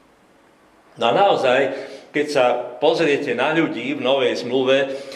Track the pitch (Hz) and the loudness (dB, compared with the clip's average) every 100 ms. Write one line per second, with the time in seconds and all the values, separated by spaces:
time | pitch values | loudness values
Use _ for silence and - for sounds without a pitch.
0 | _ _ _ _ _ _ _ _ _ - | _ _ _ _ _ _ _ _ _ -2
1 | 117 175 202 - 127 127 139 - - - | 0 4 4 4 2 2 0 -4 -12 -16
2 | - 147 143 139 123 101 - - 151 165 | -8 -4 0 2 2 0 -6 0 0 2
3 | 156 139 127 117 143 160 143 113 127 143 | 0 0 -2 -2 0 0 0 -4 -8 -4
4 | 123 139 120 113 123 127 127 135 135 135 | 0 2 0 -2 -2 0 2 2 0 -6
5 | - | -12